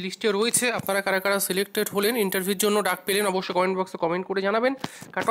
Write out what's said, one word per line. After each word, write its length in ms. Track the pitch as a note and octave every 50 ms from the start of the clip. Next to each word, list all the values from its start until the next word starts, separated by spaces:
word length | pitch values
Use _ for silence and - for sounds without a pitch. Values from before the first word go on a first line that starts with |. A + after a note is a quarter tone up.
| F3+
লিস্টে 220 | F#3 - - - A3 G3 G3
রয়েছে। 280 | G#3+ A#3+ A3+ - A#3+ B3 A#3 F#3+
আপনারা 200 | - - G3 G3+ G3
কারা 140 | G3 F#3+ F#3+ F#3+
কারা 140 | G3+ G3+ G3 G3 -
সিলেক্টেড 400 | F#3 F#3 G3+ G3 - G#3+ G#3 - -
হলেন, 180 | G3 G3+ G#3 B3 B3 G#3
ইন্টারভিউর 340 | F#3+ F3+ G3 F#3 F#3 G#3 F#3+ -
জন্য 140 | G#3 G#3 G#3 G3+ F#3+
ডাক 100 | F3+ F#3 - -
পেলেন, 180 | G3 G3 G#3 G3+
অবশ্যই 220 | F#3 F#3 F#3 - F3+ F3+
কমেন্ট 180 | F3+ F#3 F#3+ F#3
বক্সে 180 | F#3 F#3 - F#3+ -
কমেন্ট 200 | E3 E3+ F#3 F#3 F#3
করে 120 | F#3+ G3 F#3+ G3
জানাবেন। 260 | G3+ A3+ A#3 B3+ C4+ C4 - - - - - - -
কাট 120 | F#3+ F#3 -